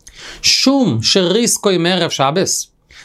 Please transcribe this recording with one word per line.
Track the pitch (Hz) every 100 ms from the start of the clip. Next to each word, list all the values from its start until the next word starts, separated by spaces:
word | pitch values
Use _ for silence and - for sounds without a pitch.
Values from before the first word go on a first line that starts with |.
| - - - -
שום | - - 262 277 220 113
שריסקו | 113 196 175 208 233 - 208 180
מערב | 170 185 165
שבת, | - 135 170 175 - - _ _ -